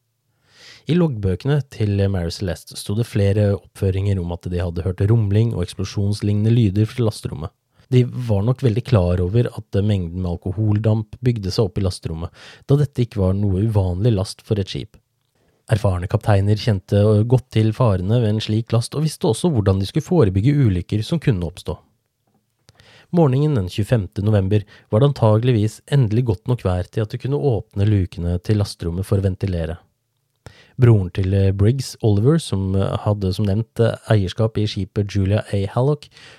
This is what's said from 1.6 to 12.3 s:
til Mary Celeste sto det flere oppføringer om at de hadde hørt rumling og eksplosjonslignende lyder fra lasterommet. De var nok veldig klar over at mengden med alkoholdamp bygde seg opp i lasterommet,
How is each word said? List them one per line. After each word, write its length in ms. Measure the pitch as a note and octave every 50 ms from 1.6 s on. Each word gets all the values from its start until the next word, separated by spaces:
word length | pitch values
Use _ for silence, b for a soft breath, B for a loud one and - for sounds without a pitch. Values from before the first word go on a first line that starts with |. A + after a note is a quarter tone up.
| C3+ -
til 300 | - - A2 G#2 G2+ G2 G2 G2
Mary 220 | G2 F#2 E2+ E2 -
Celeste 400 | - G#2 F#2 E2 - - - -
sto 220 | - - - G#2 G#2+
det 80 | A#2
flere 460 | - - A2 G2+ G2 G2 G#2+ G#2 G2+ G2+
oppføringer 640 | - - - _ - - F#2+ F2+ F#2+ G2 G2+ G2+ F#2+
om 140 | F2 E2+ E2+
at 140 | E2+ - F2+
de 80 | F2+ F2
hadde 240 | F2 F2+ E2 F2 E2
hørt 200 | F#2+ F2+ - G2+
rumling 460 | G#2 A#2 A#2 A2 G2 G2 G#2+ A2+ A#2 A2
og 80 | F#2 F2
eksplosjonslignende 880 | - - - F#2+ - - - G2 G2+ G#2 G#2 - G#2 G2+ G#2 G#2 A2
lyder 380 | A#2 B2 A#2 G2+ F2+ G#2 A2 G#2+
fra 140 | - - A#2+
lasterommet. 460 | G#2+ - - - - - - D#2+ E2+ _ _ _ _ b b b b B2+
De 60 | B2 B2
var 400 | B2 A2+ B2 B2+ A#2 G#2+ G2 F#2+
nok 180 | A#2 B2+ - -
veldig 160 | A#2+ G#2 A#2 -
klar 340 | - - G2 F2+ F2+ F2+ F2+ F2+
over 240 | F2+ G2 A#2+ A#2+ - -
at 220 | - A2 _ - G2+ F#2+
mengden 360 | G#2+ G#2 F#2+ F2 E2 E2+ F#2 F#2
med 100 | F2 F2
alkoholdamp 840 | E2 - G2 G2 - A2 G#2+ G#2 G#2 A2 A2 G#2+ A2+ A2 - - - -
bygde 300 | B2 A#2+ A2+ G2 F#2 F#2
seg 140 | - A#2 F#2
opp 100 | - -
i 60 | G2
lasterommet, 500 | F#2 - - - - E2 D#2+ E2 D#2+